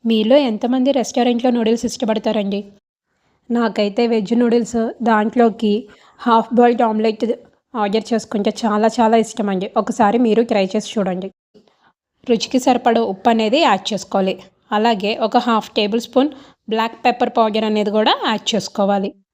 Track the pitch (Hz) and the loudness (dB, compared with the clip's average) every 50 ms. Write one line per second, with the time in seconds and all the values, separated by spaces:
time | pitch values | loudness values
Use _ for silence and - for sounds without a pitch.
0 | - 226 226 220 214 214 254 294 285 247 214 208 - 240 254 262 254 269 269 269 | 0 0 0 0 2 4 4 4 4 2 -2 -4 -2 -2 0 0 0 0 0 0
1 | 220 - - 254 240 247 247 233 240 254 240 240 226 220 233 226 - 233 - - | -2 -2 -2 0 0 0 0 0 0 0 0 2 0 0 0 0 -2 -6 -6 -4
2 | 247 214 214 214 - 226 214 220 202 196 202 202 202 202 - _ _ _ _ _ | -4 -2 -2 -2 -2 -2 -2 -2 -4 -4 -6 -6 -8 -10 -20 _ _ _ _ _
3 | _ _ _ _ _ _ _ _ _ _ 233 233 233 220 185 220 208 202 196 - | _ _ _ _ _ _ _ _ _ _ -2 -2 -2 -2 0 -2 -2 -2 0 -2
4 | 240 233 233 220 196 180 240 240 247 233 226 240 226 - - 233 226 226 - - | 0 0 0 -2 0 0 0 2 2 2 2 0 0 -2 -4 -4 -4 -4 -6 -4
5 | 226 233 220 214 214 226 - 247 233 226 196 202 226 208 202 220 - - - _ | 0 0 2 2 0 0 2 2 2 2 2 0 0 0 0 0 -4 -10 -20 _
6 | _ _ _ _ - 240 233 226 220 - 247 220 240 240 240 220 240 226 214 214 | _ _ _ _ 0 2 2 2 2 2 2 4 4 4 4 2 0 0 0 0
7 | 214 226 214 - 254 214 - - - _ _ _ _ _ - 233 208 208 196 220 | -2 -2 -2 -2 -4 -4 -4 -6 -8 _ _ _ _ _ -6 -4 -4 -2 -2 -4
8 | 214 - 240 220 - - - 202 202 220 214 - - 220 208 208 214 226 220 - | -2 -2 -4 -4 -4 -4 -6 -2 -2 -2 -4 -2 -2 0 0 2 2 0 2 2
9 | 226 220 226 226 220 226 - - 208 202 196 185 190 - - 226 202 - - - | 2 4 4 2 2 0 -4 -4 -4 -2 -2 -4 -4 -2 -2 -2 -2 -2 0 2
10 | 233 202 220 233 254 226 208 220 240 233 226 202 190 190 - 214 208 - - 220 | 2 2 4 2 2 4 4 2 2 2 0 0 0 0 -2 -6 -6 -4 -4 -4
11 | 196 185 180 185 185 190 _ _ _ _ _ - _ _ _ _ _ _ _ _ | -4 -4 -4 -6 -8 -12 _ _ _ _ _ -20 _ _ _ _ _ _ _ _
12 | _ _ _ _ - - 233 - - - - 254 254 277 247 254 - 240 226 233 | _ _ _ _ -2 -2 -2 -2 -2 -2 -4 0 2 2 0 2 2 2 2 2
13 | 226 208 190 190 - 247 226 226 220 214 233 311 339 254 202 185 - - 214 185 | 0 -2 -6 0 0 2 2 2 2 2 2 2 4 2 2 0 -2 -6 -6 -6
14 | - - - 196 190 190 185 - - - _ _ _ _ 220 214 214 233 233 190 | -6 -2 -2 0 0 0 -2 -6 -14 -20 _ _ _ _ -2 0 2 0 0 0
15 | 202 202 220 - 220 214 - 247 240 247 226 220 208 - _ 233 208 202 214 240 | -2 -4 -2 -2 -4 0 0 0 0 2 -2 -2 -2 -2 _ -2 -2 0 -2 -4
16 | 233 - - 254 269 302 285 - - - _ _ _ - 220 220 226 233 226 - | -6 -2 0 0 0 0 -4 -10 -20 -20 _ _ _ -6 -4 -2 -2 -4 -6 -2
17 | - 254 233 - 247 240 247 240 226 220 208 220 220 214 214 214 208 208 202 214 | -2 -2 0 0 -2 -2 0 0 0 0 0 -2 -2 0 0 0 -2 0 0 2
18 | 214 269 381 554 440 285 220 208 - - 233 196 - - _ - 202 196 202 202 | 2 2 0 0 -2 -4 -4 -2 -4 -4 -4 -4 -4 -6 _ -2 0 0 0 -2
19 | 190 196 - _ _ _ | -2 -6 -8 _ _ _